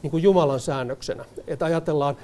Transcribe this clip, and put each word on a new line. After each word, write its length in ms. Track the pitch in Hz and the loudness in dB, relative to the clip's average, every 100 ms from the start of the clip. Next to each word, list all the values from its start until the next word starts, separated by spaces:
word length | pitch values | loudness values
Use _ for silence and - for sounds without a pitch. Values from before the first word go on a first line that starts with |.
niin 80 | 147 | -2
kuin 120 | 160 | 2
Jumalan 380 | 190 185 151 135 | 4 6 4 0
säännöksenä. 640 | 120 139 123 135 - - - - - | -2 -4 -4 -6 -8 -8 -10 -14 -10
Että 180 | 143 | -4
ajatellaan, 520 | 165 165 165 151 143 139 | 0 0 0 0 0 -2